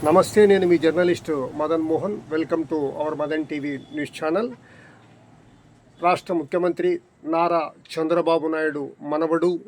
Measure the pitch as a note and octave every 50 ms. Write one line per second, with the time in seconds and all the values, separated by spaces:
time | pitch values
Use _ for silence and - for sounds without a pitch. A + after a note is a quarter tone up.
0 | - D3+ D#3+ F#3 F3+ - - G#3+ G#3 G3+ G3 F#3+ F#3 F3 F3 D#3+ D#3+ D#3+ D3+ F3
1 | F3+ F3 E3+ - - - D#3 C#3+ B2+ B2+ B2+ D3+ D3+ D#3 D#3+ D#3+ D#3+ D#3+ D#3+ D#3
2 | E3+ G3 G#3 G#3 - - D#3 D#3+ E3 - F3+ E3 D#3+ C3+ E3 D#3 C#3+ C3+ - D#3+
3 | D3+ D3+ D#3 C#3 D3 D3 D#3 D#3 D#3 - D#3 D3 C#3 C#3+ C#3+ C3 A#2 - D3 D3+
4 | D3 C3+ - - D#3+ D#3 D#3+ G3 A3+ B3+ A#3+ - - - - - - - - -
5 | - - - _ - - - - - - - - _ - _ _ _ _ _ -
6 | E3 F3 F3+ - - - F#3 E3+ D3+ C3+ - F3+ F3 F3+ E3 - E3+ F3+ F3 -
7 | _ _ _ _ - D3+ D#3+ E3 E3+ E3+ E3+ E3 D3+ C#3+ - - _ - - D#3+
8 | D#3+ D#3+ E3+ F3 D#3+ D#3+ E3 E3 D3 D#3+ D#3+ D#3 D#3 D#3 D3 D3 C#3 C3+ - _
9 | - C#3+ D3+ D#3 E3 D#3+ E3 E3 E3 F3+ F3+ E3 G3